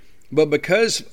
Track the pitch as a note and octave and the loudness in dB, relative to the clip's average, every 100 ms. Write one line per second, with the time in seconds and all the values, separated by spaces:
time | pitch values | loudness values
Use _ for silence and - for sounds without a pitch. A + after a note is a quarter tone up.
0 | - - - C#3 D3+ D3 - F#3+ A3+ - | -20 -20 -4 0 0 0 0 2 2 -2
1 | - | -6